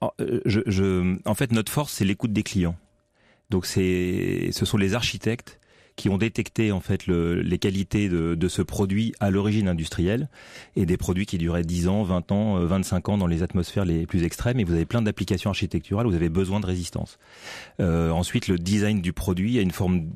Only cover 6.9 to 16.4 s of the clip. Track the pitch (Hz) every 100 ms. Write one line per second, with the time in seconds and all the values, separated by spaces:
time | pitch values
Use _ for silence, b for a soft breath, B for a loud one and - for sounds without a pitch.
6.9 | 98 - 87 85 87 87 87 101 95 95
7.9 | 107 101 87 82 82 90 - 87 - 98
8.9 | 98 113 - 101 95 104 107 98 85 80
9.9 | - 87 117 147 B B B B - 87
10.9 | 92 - 90 104 90 82 85 82 87 87
11.9 | 101 95 90 - 101 110 95 87 95 92
12.9 | 92 - 101 87 82 90 92 85 - 95
13.9 | 80 82 90 85 - 120 123 90 82 82
14.9 | 120 107 - 95 95 107 92 92 85 -
15.9 | 101 120 85 82 85